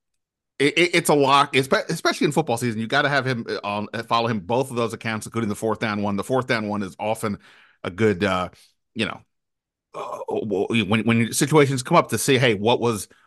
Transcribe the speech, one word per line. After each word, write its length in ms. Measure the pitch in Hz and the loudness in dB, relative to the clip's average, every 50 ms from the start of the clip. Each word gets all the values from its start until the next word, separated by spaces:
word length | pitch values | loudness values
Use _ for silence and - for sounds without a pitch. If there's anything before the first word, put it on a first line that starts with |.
| _ _ _ _ _ _ _ _ _ _ _ - | _ _ _ _ _ _ _ _ _ _ _ 0
it, 320 | 135 147 - 165 175 170 - | 0 2 4 2 2 2 2
it's 140 | 170 160 - | 2 4 4
a 40 | 156 | 4
lock, 380 | 147 139 131 139 139 143 - - | 4 6 6 6 6 4 4 2
espe-, 340 | 135 135 135 - - - - | 0 2 2 0 0 0 -2
especially 380 | 160 160 - 349 - - 262 | -6 -2 -2 -2 0 0 0
in 60 | 156 | 0
football 240 | - 175 156 - 117 | 0 0 0 0 -2
season. 240 | 113 123 120 107 110 | -2 -2 -2 -2 -4
You 60 | 113 | -4
gotta 220 | 110 139 143 147 135 | -2 0 0 0 2
have 180 | 147 139 127 | 0 0 0
him, 180 | 131 127 113 113 - | -2 -4 -4 -4 -6
uh, 100 | 107 92 | -6 -6
on, 260 | - 101 101 104 104 - | -4 -4 -4 -4 -6 -6
uh, 100 | - 110 | -8 -8
follow 260 | 113 - 117 117 117 117 | -4 -2 0 0 0 0
him, 120 | 117 104 | -2 -2
both 300 | 82 87 117 127 135 131 | -2 0 0 0 0 -2
of 60 | 120 | -2
those 160 | 120 117 110 | -2 -2 -2
accounts, 340 | 113 104 - 113 110 107 - | -4 -6 -6 -4 -4 -6 -6
including 220 | - - 113 113 101 | -6 -4 -4 -2 -2
the 80 | 104 | -4
fourth 220 | - 113 110 104 - | -2 -2 -2 -2 -2
down 240 | 120 110 104 104 | -2 -2 -2 -2
one. 140 | 101 104 101 | -2 -2 -2
The 80 | 98 95 | -4 -2
fourth 220 | - 131 131 120 | -2 -2 -2 0
down 220 | - 127 113 107 104 | 0 -2 -2 -2 -4
one 140 | 104 101 | -4 -4
is 120 | 101 92 - - | -6 -8 -8 -6
often 400 | 104 107 110 - - 107 101 - _ - - _ _ _ _ _ - | -4 -4 -4 -2 -4 -6 -6 -6 _ -20 -20 _ _ _ _ _ -10
a 60 | 101 | -8
good, 320 | 87 90 110 110 101 85 | -2 2 2 2 2 2
uh, 280 | 101 95 92 90 90 90 - - _ _ _ _ _ _ - | 0 0 0 0 -2 -6 -8 -16 _ _ _ _ _ _ -6
you 120 | - 107 | -6 -6
know, 140 | - - - _ _ _ _ _ _ _ _ _ _ _ _ _ _ - | -6 -6 -12 _ _ _ _ _ _ _ _ _ _ _ _ _ _ -14
uh, 240 | - - - - - - - | -14 -12 -12 -12 -12 -8 -6
when, 760 | 110 104 - 110 98 92 101 - 113 117 104 87 110 110 104 | -6 -6 -4 -4 -2 -2 -2 0 0 -2 0 2 0 0 2
when 280 | 117 117 113 117 107 | 2 2 2 2 0
situations 500 | - - 160 139 156 156 143 131 135 127 | 0 -2 0 4 4 4 4 4 2 -4
come 140 | 127 - 170 | -2 2 2
up 120 | 170 - - | 2 2 2
to 100 | 117 107 | -2 -2
see, 180 | - - 135 | 2 2 4
"Hey, 160 | 117 117 123 | 4 4 2
what 280 | 107 95 104 117 123 - | 2 2 2 2 2 2
was, 280 | 110 120 113 98 - - _ _ _ | 2 0 -2 -2 -6 -12 _ _ _